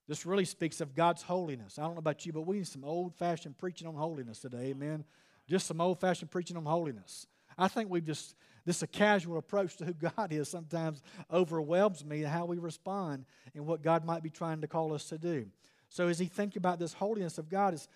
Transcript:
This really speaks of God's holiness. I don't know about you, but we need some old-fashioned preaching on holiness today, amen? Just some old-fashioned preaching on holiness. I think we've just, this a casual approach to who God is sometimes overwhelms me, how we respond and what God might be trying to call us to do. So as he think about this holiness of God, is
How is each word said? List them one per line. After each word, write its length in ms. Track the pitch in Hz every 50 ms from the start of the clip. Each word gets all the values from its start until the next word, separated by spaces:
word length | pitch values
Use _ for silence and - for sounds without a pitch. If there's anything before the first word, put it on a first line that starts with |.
| _ -
This 160 | 147 - -
really 180 | 170 190 202 185
speaks 380 | - - - 170 160 - -
of 120 | 165 139 135
God's 280 | 156 165 170 170 -
holiness. 580 | - - 180 185 180 156 135 120 107 95 - 143
I 40 | 151
don't 100 | 165 170
know 60 | 170
about 260 | 160 156 147 - -
you, 80 | 175 156
but 80 | 156
we 160 | 160 175 202
need 100 | 208 180
some 160 | - - 135 131
old-fashioned 720 | 143 160 175 180 180 160 - 175 175 170 156 - 156 135
preaching 300 | - 185 185 160 - 165
on 80 | 165 160
holiness 440 | 143 156 165 165 143 123 117 113 -
today, 320 | - 127 123 120 127 135
amen? 340 | 135 135 143 151 156 156 151 _ _ _ _ _ _ _ _
Just 200 | - 175 190 -
some 120 | - 165 160
old-fashioned 520 | 170 185 180 - - 185 175 - 175 151
preaching 260 | - 185 175 - 175
on 80 | 170 156
holiness. 640 | 147 160 175 170 147 120 104 92 - - - - _ _ _ _ _ -
I 100 | - 185
think 220 | 190 - 233 220 196
we've 160 | 180 170 160
just, 300 | 156 151 - - - - _ _ - - - -
this 160 | 165 175 -
a 60 | 160
casual 500 | - - - 208 208 208 196 160 175 170
approach 380 | 160 151 - - 202 196 175 -
to 80 | - 165
who 80 | 175 175
God 380 | 151 160 165 - - 214 175
is 160 | 156 151 143
sometimes 540 | - - 175 165 151 170 165 160 160 156 139 - - - - - -
overwhelms 760 | 165 175 185 151 170 160 151 147 170 185 202 214 185 143 143
me, 160 | 151 151 151
how 240 | 151 143 156 170 175
we 120 | 170 175
respond 680 | 175 170 165 156 - - 190 196 202 185 156 143 131 127 _ _ _ - - -
and 120 | 151 147
what 160 | 156 165 156
God 240 | 147 160 165 165 156
might 180 | 165 170 165 160
be 60 | 160
trying 320 | - - 175 165 160 156
to 60 | 156
call 260 | 151 - 165 160 156 151
us 120 | 143 -
to 120 | - 160
do. 300 | 156 160 175 170 139 107 98 - _ _ _ _ _ _ _
So 180 | - - 175
as 120 | 175 175 160
he 80 | 185
think 280 | 175 - - 202 202 -
about 240 | 208 175 185 180 170
this 140 | 170 156 -
holiness 440 | - 196 208 226 208 185 160 -
of 120 | - 156 156
God, 240 | 185 196 202 196 175
is 140 | 143 - - _